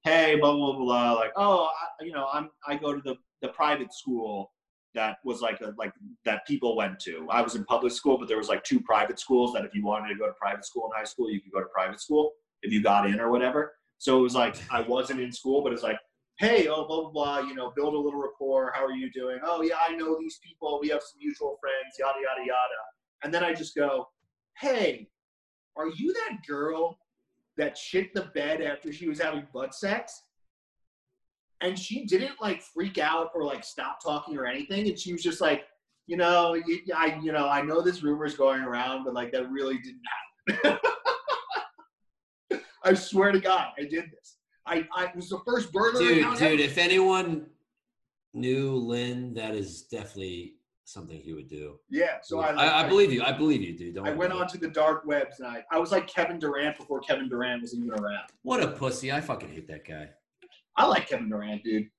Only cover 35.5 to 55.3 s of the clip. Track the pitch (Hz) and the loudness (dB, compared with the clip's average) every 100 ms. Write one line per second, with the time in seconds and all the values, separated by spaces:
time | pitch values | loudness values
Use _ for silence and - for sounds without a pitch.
35.5 | 139 - _ _ _ - 170 175 175 170 | 2 -4 _ _ _ -8 0 4 6 4
36.5 | 165 165 175 185 160 160 151 156 151 143 | 2 0 -4 -2 0 0 0 -2 0 2
37.5 | 139 147 160 175 175 147 147 147 143 135 | 2 2 2 2 0 -2 0 -2 2 4
38.5 | 131 127 120 127 135 131 123 123 127 127 | 4 -2 -2 -2 -4 -4 -4 -4 -4 -4
39.5 | 139 135 131 127 - - - - _ - | -4 -2 -4 -8 -16 -12 -12 -12 _ -4
40.5 | 226 285 - - - 508 494 - 523 - | 2 2 2 0 0 -2 -2 -4 -6 -4
41.5 | 762 - _ _ _ _ _ _ _ _ | -8 -8 _ _ _ _ _ _ _ _
42.5 | - - _ 185 190 - 190 202 190 190 | -6 -6 _ 4 4 4 4 4 4 4
43.5 | 185 151 - 147 165 - - - _ _ | 2 0 -6 -6 -6 -8 -16 -20 _ _
44.5 | _ - 170 160 180 180 180 175 190 - | _ -4 -2 -2 -4 -4 -6 -8 -6 -2
45.5 | 247 214 185 226 240 170 165 147 - 156 | -2 0 2 2 4 6 6 4 4 4
46.5 | 151 143 151 175 185 190 185 175 156 - | 4 2 2 4 6 6 4 2 -4 -6
47.5 | _ _ _ _ _ _ _ _ 117 123 | _ _ _ _ _ _ _ _ -4 0
48.5 | 131 135 131 117 120 123 123 123 113 110 | 0 2 0 0 -2 -2 -4 -6 -6 -4
49.5 | 107 95 85 - 113 98 101 95 87 85 | -4 -6 -10 -10 -10 -10 -10 -8 -8 -12
50.5 | - _ _ - 101 82 80 78 80 69 | -18 _ _ -20 -18 -16 -16 -12 -14 -12
51.5 | 76 76 71 _ 147 170 175 - 165 156 | -12 -12 -14 _ -2 0 -2 -8 -2 -2
52.5 | 147 151 156 165 196 196 120 123 139 156 | 2 4 4 4 6 6 4 0 2 2
53.5 | 131 90 82 87 87 151 151 180 180 180 | 2 0 -8 -10 -6 -4 0 0 0 -4
54.5 | 180 160 156 156 156 151 147 131 | -4 -4 2 2 2 0 0 0